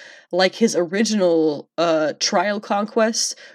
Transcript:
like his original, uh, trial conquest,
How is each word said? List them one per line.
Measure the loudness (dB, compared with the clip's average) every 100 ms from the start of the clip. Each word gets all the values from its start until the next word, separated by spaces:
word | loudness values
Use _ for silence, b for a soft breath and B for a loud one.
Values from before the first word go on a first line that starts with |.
| B B B
like | 0 0
his | 2 0 0
original, | -2 -2 0 2 2 4 2 -2 -6 -2
uh, | 0 2 0 -2
trial | -2 0 0 -4
conquest, | -4 -4 -2 0 0 -2 -6 -8 B